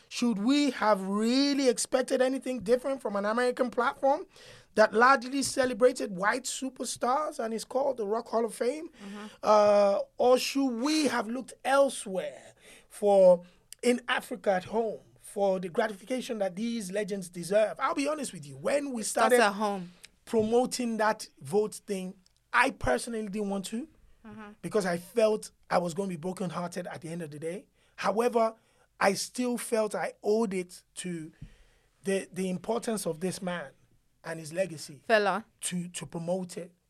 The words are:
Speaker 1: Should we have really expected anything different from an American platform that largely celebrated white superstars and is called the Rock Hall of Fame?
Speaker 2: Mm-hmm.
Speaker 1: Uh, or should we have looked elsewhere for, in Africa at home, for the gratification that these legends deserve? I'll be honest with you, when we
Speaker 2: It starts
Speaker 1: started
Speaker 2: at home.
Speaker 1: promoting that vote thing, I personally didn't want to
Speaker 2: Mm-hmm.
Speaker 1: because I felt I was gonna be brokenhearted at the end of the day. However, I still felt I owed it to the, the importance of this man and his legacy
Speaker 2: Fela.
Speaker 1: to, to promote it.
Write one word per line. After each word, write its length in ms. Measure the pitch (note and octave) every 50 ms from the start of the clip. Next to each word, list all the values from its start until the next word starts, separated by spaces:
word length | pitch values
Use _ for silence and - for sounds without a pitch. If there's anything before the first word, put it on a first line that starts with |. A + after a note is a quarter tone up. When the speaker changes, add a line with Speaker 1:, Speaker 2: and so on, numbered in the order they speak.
| _ _
Speaker 1:
Should 300 | - - B3 A#3+ A3+ F#3+
we 320 | G3 B3 C#4 D4 D4 C#4
have 320 | - - - G#3+ G#3+ G3
really 640 | F#3+ F#3+ G3 G#3 A3 A3+ B3 C4+ C#4+ C#4+ C#4+ C4+ C#4 B3+
expected 540 | A3+ - - - - B3+ C4 - C4 B3+
anything 380 | C4 C4 C4 C4 - C4 B3+ B3
different 420 | F#3+ F#3+ A#3+ B3+ - C#4+ C4+ C4+
from 140 | - A#3+ G3+
an 100 | G3+ G3
American 440 | G#3 A3 A#3+ B3 B3 B3 - C4 A#3+
platform 540 | - - A#3 C4 C#4+ - - C4+ C#4 D#4+ F#4 - _ - - - - - - _ _
that 180 | G#3 G#3+ G#3 -
largely 480 | G#3+ A#3+ B3+ C#4 C4+ A3+ B3+ C4+ C#4
celebrated 720 | C4+ - - C4 B3+ B3+ B3 G3 B3 B3+ C4+ - C4+ A3+ G3
white 280 | F3 F#3+ G#3 A#3 C4+ C4
superstars 960 | - - - B3+ C4 B3+ - B3+ A3+ - - - A#3+ B3+ D4 D4+ D4+ D#4 -
and 120 | A#3 A3
is 120 | A3+ G#3+ -
called 320 | - - B3+ C#4 C#4+ C4
the 100 | A#3+ G#3+
Rock 220 | G3 G#3+ A3+ A#3 -
Hall 160 | - A3 A#3
of 100 | A3 F#3
Fame? 340 | - B3 A#3 D4 D#4 D#4+ E4
Speaker 2:
Mm-hmm. 380 | - - G3+ G3 G3+ G#3 G#3 G#3+ - -
Speaker 1:
Uh, 560 | - G#3 G#3+ G#3+ G#3 G#3 G#3 G3+ G3+ G3 G3 G3+ - - _
or 220 | - A#3 B3 B3+ B3+
should 300 | B3+ - - C#4 C#4 C4+ A#3+ A3+
we 280 | B3 D4+ D#4 D#4 D4+ B3
have 180 | - A#3+ G#3+ G#3+
looked 260 | A#3 C4 - - - - -
elsewhere 920 | B3 C4+ C#4 C#4 C4+ - - - G#3+ F#3 F3+ D3+ D3 C3 - - - - _ _ - - - _ _
for, 540 | - - - G#3 G3+ G3 F#3+ F3+ F3+ F3 F3 - _ _ _ _ - -
in 180 | - A#3+ B3 A#3+ - -
Africa 440 | B3+ C4+ - - C4 F#3+ - G#3+
at 120 | F#3+ F#3 F3+
home, 360 | - - A3 A#3 A3 F#3+ - - _ _ _
for 360 | - - - G#3 G3+ G3 F#3+ F#3+
the 80 | F3+ F#3
gratification 720 | D#3 A#3 A3 A3 G#3 F#3+ - - C4 B3+ - - A#3+ G#3+
that 160 | G3 F#3+ F3
these 380 | F3+ A3+ A#3 A#3 A#3 G3+ F3+
legends 360 | F#3 G#3 G#3+ F#3 G#3 G3 F3+ -
deserve? 460 | - F3+ E3+ E3+ G3+ G#3+ A3 G3+ - -
I'll 140 | C4+ C#4+ E4
be 120 | D4+ C#4 C#4
honest 240 | D#4 D4+ C4+ -
with 140 | G3+ E3+ C#3
you, 100 | C#3+ C3+ C3+
when 340 | D3 G#3 C4 D4 C#4+ C#4
we 100 | B3+ A#3
Speaker 2:
It 40 | G#3
starts 280 | - - C4+ A3+ A3+ B3
Speaker 1:
started 100 | A#3+ A3+
Speaker 2:
at 100 | G3+ G3+
home. 380 | G3 A3 G#3 G3+ F#3+ F3 F3 F3+ _ - - _ _ _
Speaker 1:
promoting 720 | - - A3+ G#3+ A3 A#3 A#3+ B3+ B3 - - B3 A#3 A3+ G#3+
that 280 | G#3+ G#3+ G#3+ G#3+ - - _ _
vote 320 | - C3+ D#3+ G#3 G#3+ G#3+ G#3+ - -
thing, 280 | - G3+ F#3+ F#3 F3+ F#3+ - _ _ _ _ _ _
I 180 | - A#3 B3 C4+
personally 580 | - - - B3+ B3 A#3+ - B3 A#3 A3 A3 G#3
didn't 220 | F#3 G#3+ G#3 G3
want 160 | G3 G3 F#3
to 220 | - - A3+ D4 D#4+ _ _ _ - _ _ -
Speaker 2:
Mm-hmm. 240 | A3 G#3 A3 G#3+ G#3 G#3 _
Speaker 1:
because 240 | - E3+ F3 G#3+ F#3
I 140 | F#3+ F3 F3
felt 520 | F3 - - A#3 A3 G#3+ G#3+ G#3+ - - - _ _ -
I 80 | F3+ F3+
was 160 | F3 F3 D3+
gonna 160 | E3+ G3 G3
be 60 | F3+
brokenhearted 720 | D#3+ D3 F#3 F3+ - G3+ F3 D3+ F3+ F3 F3 F3 F#3+ F3
at 140 | - - C#3
the 80 | - D#3
end 140 | E3 F3
of 80 | E3+ D3+
the 80 | D3 D3
day. 260 | D#3+ D#3+ F3 G#3 C#4+ _ _ _ _ _ _
However, 560 | - - F#3+ G3 G#3+ A#3 B3 G#3 A#3 A3+ A3+ A3+ - _ _ _ _ _ _ _ -
I 140 | F#3 G3+ G3
still 420 | F#3 - - - - B3 B3 A#3+
felt 380 | G#3+ - - A#3+ A3+ G#3+ G#3+ G#3+
I 180 | F#3+ D#3+ G3 - _
owed 300 | - G3+ G#3 A3 A#3 G#3
it 300 | F#3+ F#3 F3+ F3 - - - _ _
to 360 | - - F3+ F3 E3 D#3 D#3+ - _ - - - - _ _ _ _ _ _ _ _ -
the, 240 | F#3+ G3 F#3+ - -
the 200 | - F3+ F#3+ F#3
importance 560 | F#3 F3 - - A3+ A#3 A3+ B3 A3+ G3+ -
of 120 | F3 D#3 D#3
this 200 | F3+ F#3 E3 -
man 240 | F#3 F3+ F3 F3 D3+ C3+ - _ _ _ _ _ _ _ _ _
and 160 | - E3 E3 D#3+
his 140 | D#3+ D3
legacy 480 | D#3+ F3 G3 F3 D#3+ C#3+ - - D3+ C3 _ -
Speaker 2:
Fela. 340 | A3+ G#3+ G#3 G3 F3+ G3+ A3 _ _ _
Speaker 1:
to, 260 | - - F3+ F3+ F3 F3
to 160 | F3 - D#3+
promote 540 | - - E3+ E3 E3+ F3+ F#3+ F#3 F3+ - G3
it. 120 | E3+ F3+ _ _ _